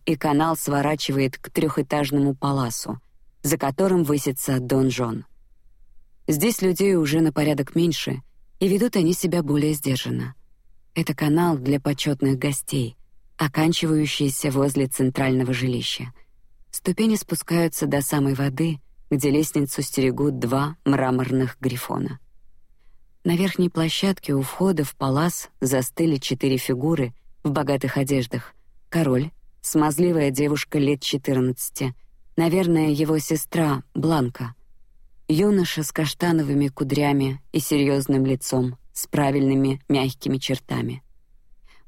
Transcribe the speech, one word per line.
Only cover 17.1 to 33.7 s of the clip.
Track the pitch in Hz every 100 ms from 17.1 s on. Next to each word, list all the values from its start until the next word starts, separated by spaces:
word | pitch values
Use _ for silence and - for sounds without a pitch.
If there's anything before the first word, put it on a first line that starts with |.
| 214
спускаются | - 165 - 170 170 - 147
до | 143
самой | 135 147 139
воды, | 135 139 131 165 151 - - -
где | 147 143
лестницу | 143 156 151 139 -
стерегут | 139 - 131 123 147 131
два | 120 135 147 160 139
мраморных | 135 131 127 127 131 127 -
грифона. | 135 123 - - 143 131 - - - - - - - - - -
На | 170 170
верхней | 190 - 175
площадке | - 160 - 196 185 -
у | 139
входа | 131 - 190 170
в | 139 -
палас | 139 135 170 - - -
застыли | 131 131 131 - 165 139
четыре | - 139 135 131
фигуры | - 123 147 165 123 - - -
в | 151
богатых | 143 143 139 135 139
одеждах. | 139 139 120 120 - - - - -
Король, | 165 147 127 151 - - -
смазливая | - 160 151 147 175 165 139
девушка | 131 147 147 - 156
лет | 139 139
четырнадцати, | - 143 139 131 127 123 - - 131 - - - - -
наверное, | 165 180 180 165 156
его | 147 156 156
сестра | 143 160 - 170 156